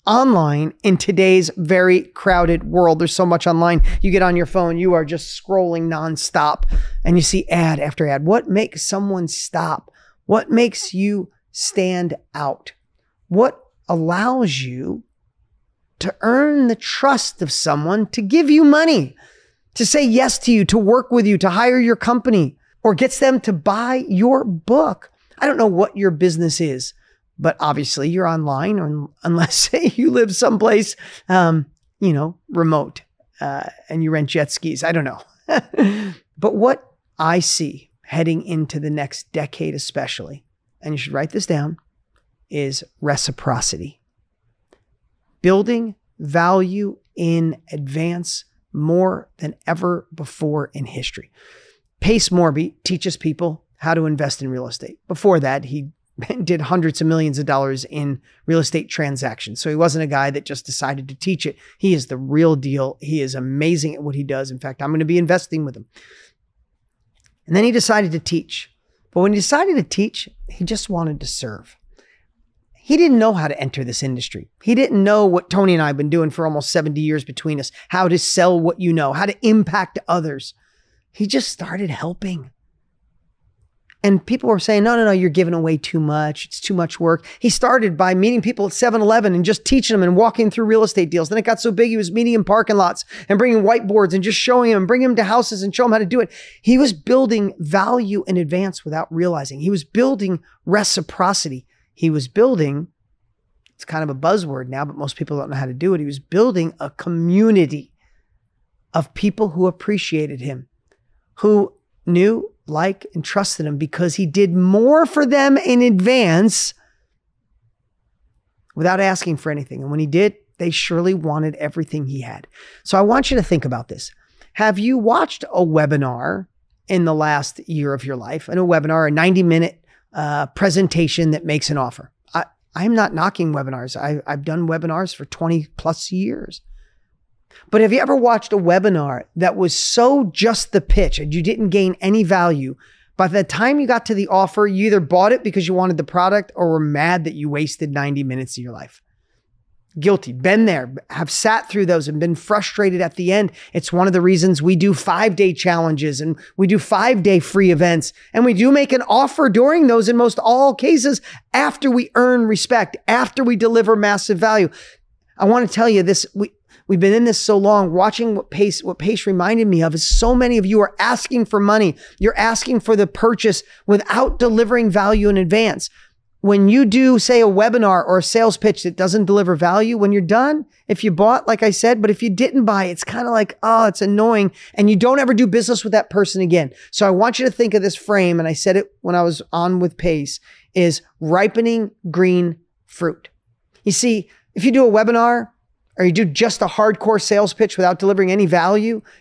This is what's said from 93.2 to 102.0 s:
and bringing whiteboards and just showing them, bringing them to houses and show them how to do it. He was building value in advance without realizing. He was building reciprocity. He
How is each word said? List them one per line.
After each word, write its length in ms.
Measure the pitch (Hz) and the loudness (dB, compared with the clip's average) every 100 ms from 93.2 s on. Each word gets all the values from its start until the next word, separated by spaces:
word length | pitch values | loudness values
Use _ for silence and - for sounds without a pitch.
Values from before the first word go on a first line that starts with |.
| - | -2
and 100 | 202 | 0
bringing 240 | 247 226 | 2 4
whiteboards 500 | 196 240 208 208 196 | 4 2 2 2 2
and 120 | 190 | 2
just 140 | 190 - | -2 -2
showing 340 | - 247 233 | 2 2 4
them, 160 | 208 185 | 2 2
bringing 180 | 254 254 | 2 2
them 100 | 233 | 2
to 60 | |
houses 400 | 196 233 - 202 | 2 0 0 -4
and 100 | 196 | -4
show 120 | - | 0
them 80 | 240 | 2
how 60 | 220 | 2
to 60 | |
do 140 | 190 247 | 0 -2
it. 140 | - - - - | -2 -6 -20 -4
He 160 | - 254 | 2 4
was 140 | 269 | 4
building 640 | 160 - 254 254 220 202 - | 0 0 2 2 0 -2 -4
value 640 | 156 190 202 247 208 202 - | -4 -2 0 -2 -2 -4 -2
in 100 | 180 | -2
advance 480 | 160 180 196 - | -2 -2 -4 -6
without 220 | 156 156 - | -8 -8 -6
realizing. 460 | 160 180 165 135 139 | -4 -2 -4 -8 -8
He 100 | 165 | -4
was 140 | 196 | -4
building 580 | - 214 262 233 196 180 - _ - | -2 0 0 0 -4 -6 -8 _ -2
reciprocity. 960 | 208 202 - 160 - 185 185 156 131 - _ _ | -2 0 -4 -6 -2 -2 -2 -6 -10 -16 _ _
He 160 | _ | _